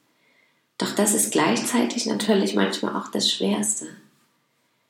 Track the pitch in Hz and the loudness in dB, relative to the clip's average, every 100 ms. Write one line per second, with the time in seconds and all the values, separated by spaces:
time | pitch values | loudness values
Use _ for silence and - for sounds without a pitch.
0 | _ _ _ _ _ _ _ - 196 - | _ _ _ _ _ _ _ -8 -4 0
1 | 214 214 - 160 156 226 - 240 240 240 | 2 2 2 2 4 2 0 0 0 -2
2 | 226 214 - 202 202 214 - - - - | -4 -2 2 2 2 2 0 -2 -4 -4
3 | - - - - 98 214 208 - - - | -4 -2 -2 0 0 0 0 -4 -8 -14
4 | - _ _ _ _ _ _ _ _ | -20 _ _ _ _ _ _ _ _